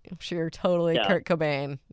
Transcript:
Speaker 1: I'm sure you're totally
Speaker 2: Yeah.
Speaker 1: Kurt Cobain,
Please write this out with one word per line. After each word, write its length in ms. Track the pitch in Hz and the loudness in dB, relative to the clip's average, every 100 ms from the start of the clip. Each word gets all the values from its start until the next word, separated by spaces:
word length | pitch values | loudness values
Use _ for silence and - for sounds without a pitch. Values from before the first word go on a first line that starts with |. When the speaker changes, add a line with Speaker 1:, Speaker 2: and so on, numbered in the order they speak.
| - | -14
Speaker 1:
I'm 80 | 175 | -14
sure 160 | - 175 | -6 -4
you're 100 | 160 | -4
totally 460 | - 185 175 170 165 | -2 0 2 2 2
Speaker 2:
Yeah. 100 | 110 | 2
Speaker 1:
Kurt 160 | 175 | 0
Cobain, 540 | - 170 156 139 143 143 - | 2 0 2 0 -2 -8 -10